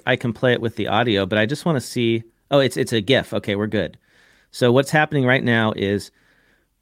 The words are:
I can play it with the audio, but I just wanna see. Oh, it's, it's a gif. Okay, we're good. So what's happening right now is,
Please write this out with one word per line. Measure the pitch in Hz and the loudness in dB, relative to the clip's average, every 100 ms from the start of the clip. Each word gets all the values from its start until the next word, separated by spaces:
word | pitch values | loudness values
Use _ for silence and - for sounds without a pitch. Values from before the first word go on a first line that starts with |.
| - | -2
I | 127 | -2
can | 123 | -2
play | 110 127 | -2 0
it | 120 | 0
with | 113 - | -2 -4
the | 104 | -2
audio, | 104 120 98 95 | 0 2 0 0
but | 107 | 0
I | 110 | 0
just | 147 180 | -2 -2
wanna | 143 | -2
see. | - 131 117 113 113 _ - | -2 -2 0 -2 -4 _ 0
Oh, | 143 | 2
it's, | 131 - | 2 0
it's | 127 | -2
a | 117 | -2
gif. | 92 127 - | 2 2 0
Okay, | 107 107 101 | -4 -4 -4
we're | 107 | -2
good. | 107 80 - _ _ _ _ _ | -2 -4 -8 _ _ _ _ _
So | - 123 | 0 2
what's | 123 139 | 2 2
happening | 156 151 147 123 | 2 0 0 2
right | 131 | 2
now | 120 117 110 - | 2 2 0 0
is, | 98 101 - _ _ _ _ _ _ _ | -2 -2 -6 _ _ _ _ _ _ _